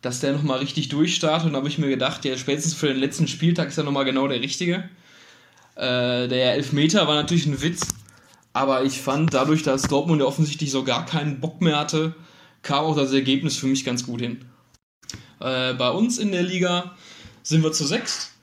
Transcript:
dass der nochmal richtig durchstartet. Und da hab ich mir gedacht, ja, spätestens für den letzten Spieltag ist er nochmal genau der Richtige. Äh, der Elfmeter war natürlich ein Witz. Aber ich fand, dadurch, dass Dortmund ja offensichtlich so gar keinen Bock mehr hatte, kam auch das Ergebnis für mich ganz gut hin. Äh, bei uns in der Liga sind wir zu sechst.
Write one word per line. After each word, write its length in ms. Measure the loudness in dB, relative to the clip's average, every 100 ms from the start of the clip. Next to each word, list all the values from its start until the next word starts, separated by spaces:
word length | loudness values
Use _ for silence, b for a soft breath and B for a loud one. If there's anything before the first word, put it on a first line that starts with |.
dass 200 | -6 -2
der 120 | -2
nochmal 260 | 0 0 0
richtig 300 | -2 -4 -4
durchstartet. 580 | 0 2 2 2 2 2
Und 60 |
da 80 | 0
hab 60 | -2
ich 120 | -2
mir 100 | 0
gedacht, 360 | 0 0 -2
ja, 120 | -4 -4
spätestens 380 | -2 -2 -2
für 140 | -2 0
den 80 | 0
letzten 320 | -2 0 -2
Spieltag 400 | 2 2 2 0
ist 100 | -2
er 60 |
nochmal 220 | -2 0 0
genau 200 | 0 0
der 140 | -2
Richtige. 480 | -4 -4 -2 -2 -4 B B B B B B B B -6
Äh, 520 | -2 0 0 0 0
der 260 | 2 2
Elfmeter 520 | 2 0 2 4 4 4
war 80 |
natürlich 320 | 2 2 2 2
ein 140 | 0
Witz. 240 | -2 -4 -6 -8 b b b b b
Aber 300 | -2 0 2
ich 180 | 0 -2
fand, 320 | -2 0 2
dadurch, 280 | 2 2 2
dass 200 | 2 0
Dortmund 380 | 2 0 2 2
ja 60 | 2
offensichtlich 440 | 2 -2 0 -2
so 120 | -2
gar 220 | 0 -2
keinen 360 | -2 -2 -2 -4
Bock 200 | -6 0
mehr 180 | 2 2
hatte, 360 | 0 0 -2 -4 B B B B
kam 220 | -2 0 2
auch 100 | 2
das 160 | 4
Ergebnis 460 | 2 2 2 0 -2
für 80 | 0
mich 180 | 0
ganz 220 | 0 -4 -4
gut 140 | -6
hin. 260 | -6 -8 -14 _ _ _ _ _ B B B B
Äh, 340 | -4 -2 -2
bei 160 | 0 0
uns 280 | 2 2 2
in 140 | 0
der 100 | 0
Liga 540 | 0 0 0 0 -4 B B B B B
sind 200 | 0 2
wir 100 | 4
zu 120 | 0
sechst. 480 | -2 -2 -4 -8 -8 -14